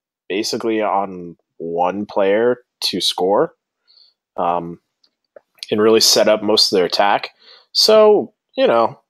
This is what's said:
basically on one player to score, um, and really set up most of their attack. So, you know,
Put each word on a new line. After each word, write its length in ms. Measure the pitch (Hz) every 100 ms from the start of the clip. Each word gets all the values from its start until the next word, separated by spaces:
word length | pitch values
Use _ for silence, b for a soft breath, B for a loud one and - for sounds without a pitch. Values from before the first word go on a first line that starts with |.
| _ _ -
basically 520 | 95 107 120 113 110
on 560 | 101 98 98 90 87 82 _ _
one 480 | 82 82 90 98 104
player 520 | 107 98 104 120 123 _ _
to 160 | - 95
score, 540 | - - 92 107 165 _ _ _ b b b b _ -
um, 440 | 87 87 85 85 _ _ _ _ _ _ _ _ -
and 100 | 107
really 200 | 110 113
set 280 | 110 120 107
up 140 | 107
most 300 | 101 107 -
of 40 | 98
their 100 | 85
attack. 440 | - 101 117 - b b b b
So, 600 | - - 220 214 196 113 _ _ -
you 100 | 254
know, 340 | 117 117 - _